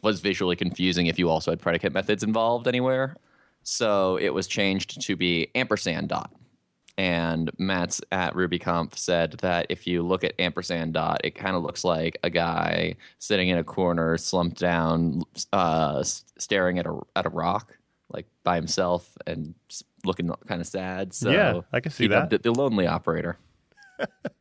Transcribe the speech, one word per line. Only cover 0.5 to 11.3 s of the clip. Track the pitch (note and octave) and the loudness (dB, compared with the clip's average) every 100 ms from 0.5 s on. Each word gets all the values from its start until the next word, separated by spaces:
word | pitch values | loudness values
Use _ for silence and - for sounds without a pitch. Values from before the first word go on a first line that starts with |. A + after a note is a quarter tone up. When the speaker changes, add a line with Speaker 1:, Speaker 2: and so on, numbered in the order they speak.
| F2 | 0
Speaker 1:
confusing | F2+ - F#2 F2 E2+ | -2 0 0 2 2
if | E2 | 2
you | F2 | 2
also | D#2+ - | 2 0
had | D#2+ | -2
predicate | F#2 E2+ G2 | 0 0 0
methods | G2 G#2 G#2 | -2 0 0
involved | G#2+ A2 A2+ A#2+ A#2 | 0 0 2 0 0
anywhere. | B2 B2+ C3 C3+ - _ _ _ _ | 0 0 0 -2 -6 _ _ _ _
So | - - A2+ G2+ F#2 F#2 | -8 -2 2 4 2 2
it | G2 | 0
was | D2+ F#2 | -2 -2
changed | - G2 F#2+ F2 - | 0 2 0 -4 -8
to | - F2+ | -4 0
be | F2 E2+ - | 2 2 0
ampersand | B2 B2+ G#2+ F#2+ D#2+ - | -2 0 0 -2 -2 -2
dot. | D#2+ - - - _ _ _ - - | -4 -6 -16 -20 _ _ _ -14 -4
And | F#2 E2+ E2 E2 D#2+ - | 0 0 0 0 -2 -2
Matt's | F#2+ F#2 F2 - - | 0 0 -2 -4 -4
at | F#2+ F2 | -2 -2
RubyConf | - F2 F2 - F2 D#2 - | 0 0 0 0 0 -2 -4
said | - F2 E2 - | 0 2 0 -2
that | F#2 F2 - | 0 0 0
if | F2+ - | -4 -2
you | F2 | 0
look | E2+ F#2 | 0 0
at | F2+ - | 0 0
ampersand | F2+ F2 F2+ E2+ E2 D#2+ | -2 -2 -4 -2 -2 -2
dot, | D#2+ E2 | 0 0
it | - | -2